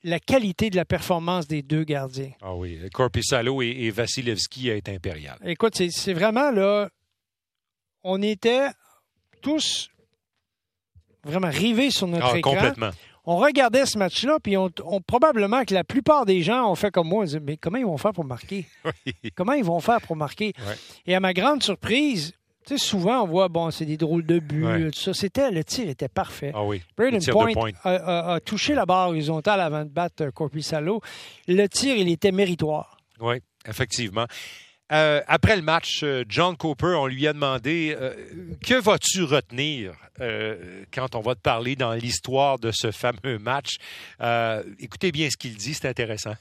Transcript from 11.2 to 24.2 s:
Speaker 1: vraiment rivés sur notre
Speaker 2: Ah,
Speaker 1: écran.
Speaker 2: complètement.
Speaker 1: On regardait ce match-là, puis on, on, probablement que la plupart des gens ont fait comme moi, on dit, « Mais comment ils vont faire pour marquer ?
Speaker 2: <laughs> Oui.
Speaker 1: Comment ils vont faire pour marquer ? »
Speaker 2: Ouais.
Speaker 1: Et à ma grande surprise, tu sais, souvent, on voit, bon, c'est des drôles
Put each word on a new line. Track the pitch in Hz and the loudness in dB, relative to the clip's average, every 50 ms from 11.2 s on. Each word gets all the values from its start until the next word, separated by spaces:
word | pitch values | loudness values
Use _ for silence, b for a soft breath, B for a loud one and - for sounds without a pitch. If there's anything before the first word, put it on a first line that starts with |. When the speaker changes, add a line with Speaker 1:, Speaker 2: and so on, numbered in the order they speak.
| _ | _
Speaker 1:
vraiment | 147 147 185 185 170 | -4 -2 0 0 0
rivés | 139 143 185 233 233 214 269 277 | 0 2 2 2 4 4 2 2
sur | 214 - 202 | 2 0 -2
notre | 180 170 170 127 127 127 | 0 0 2 2 4 2
Speaker 2:
Ah, | - | 4
Speaker 1:
écran. | 156 135 139 | 4 2 4
Speaker 2:
complètement. | 190 208 247 277 - 113 104 87 B B B B B B | 4 4 2 2 0 -4 -4 -4 B B B B B B
Speaker 1:
On | - 170 | -2 2
regardait | 175 233 294 277 277 262 240 214 262 277 | 4 4 4 6 6 4 4 6 4 2
ce | - - 214 | 2 2 0
match-là, | 196 175 - - - 254 311 311 - | 0 0 0 -2 0 0 0 0 2
puis | 208 196 | 0 2
on, | 190 190 185 165 - - | 2 2 0 -4 -8 -8
on, | 160 185 196 | -4 -4 -4
probablement | 175 - - 247 262 320 277 226 202 196 220 262 247 | -2 0 2 6 6 6 6 4 2 2 2 0 2
que | - 190 | 2 0
la | 185 170 | 0 0
plupart | _ - 269 - - 302 294 240 | _ -2 0 4 6 6 6 6
des | 196 190 185 160 | 4 4 4 4
gens | 165 226 254 247 214 | 2 2 2 2 2
ont | 180 | 0
fait | - - 208 | 0 0 0
comme | 175 185 170 160 | 2 2 0 2
moi, | 175 220 208 | 0 0 0
on | |
dit, « | 160 139 156 151 | -2 -4 -6 -6
Mais | 139 151 | -6 -8
comment | 151 - 170 180 254 | -6 -6 -4 -4 -2
ils | 262 | -2
vont | 208 160 | -2 -2
faire | 135 - 208 214 | 0 -2 -2 -2
pour | - 160 | -2 -6
marquer ? | 135 127 117 - - 190 196 165 - _ | -6 -6 -10 -10 -10 -8 -8 -10 -10 _
Speaker 2:
<laughs> | _ _ | _ _
Oui. | 165 - _ _ 135 117 _ - 113 - | -8 -8 _ _ -10 -10 _ -10 -12 -6
Speaker 1:
Comment | - 180 208 269 | -4 -2 0 0
ils | 294 233 | 0 2
vont | 170 170 175 | 0 0 0
faire | 151 - 240 220 | 2 2 2 2
pour | - - 165 | 0 -4 -6
marquer ? » | 156 151 139 - - 214 214 190 - 107 | -4 -4 -6 -4 -4 -4 -4 -4 -6 -8
Speaker 2:
Ouais. | 98 107 B B B B B B | -8 -8 B B B B B B
Speaker 1:
Et | - 180 | 0 0
à | 185 | 2
ma | 190 185 185 | 2 2 0
grande | 185 185 269 302 269 - | 2 2 2 2 2 0
surprise, | - 190 - - - 214 262 302 294 254 180 143 160 - _ _ _ _ _ _ | -2 -2 -4 -2 0 2 2 2 2 0 -2 -4 -6 -10 _ _ _ _ _ _
tu | - 277 | -6 -4
sais, | 269 - | -4 -2
souvent, | - - 196 170 196 240 262 226 | -2 -2 0 2 2 2 2 0
on | 175 | 0
voit, | 160 180 190 185 | 2 2 2 2
bon, | 165 165 165 165 | 2 -2 -2 -2
c'est | - - 165 | -4 -4 -4
des | 151 151 | -4 -2
drôles | 151 165 151 165 170 | -2 0 0 2 0